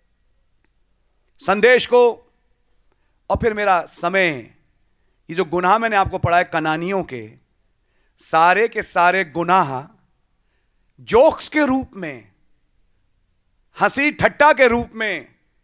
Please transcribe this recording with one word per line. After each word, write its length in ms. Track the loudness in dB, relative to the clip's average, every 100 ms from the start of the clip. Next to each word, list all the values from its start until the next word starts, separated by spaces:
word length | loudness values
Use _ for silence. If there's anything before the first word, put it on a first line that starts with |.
| _ _ _ _ _ _ _ _ _ _ _ _ _ _
संदेश 480 | -2 2 4 4 4
को, 380 | 2 2 0 _ _ _ _ _ _ _ _ _ _ _
और 80 | -4
फिर 160 | -2
मेरा 280 | -2 0 0
समय। 720 | -2 -6 -4 0 -2 -2 -12 _ _ _ _ _ _ _ -10
ये 60 | -6
जो 100 | -4
गुनाह 320 | -2 0 0
मैंने 180 | 0 -2
आपको 220 | -2 -2
पढ़ा 200 | 0 0
है 60 |
कनानियों 600 | 0 -4 -4 -4 -4 -6
के, 300 | -8 -12 -16 -20 _ _ _ _ _ _ _ _
सारे 500 | -2 2 4 4 0
के 160 | -4
सारे 420 | -6 0 2 2 -2
गुनाह 720 | -6 0 2 0 -4 -12 _ _ _ _ _ _ _ _ _ _ _
जोक्स 500 | -2 4 4 2 -4
के 160 | -2 0
रूप 260 | -2 -6
में, 380 | -12 -14 -14 -20 _ _ _ _ _ _ _ _ _ _ _ _ _ _ -4
हंसी 300 | -2 0 -2
ठट्टा 420 | 0 -2 2 0
के 140 | 4 2
रूप 240 | 2 -4
में 420 | -8 -8 -8 -12 _ _ _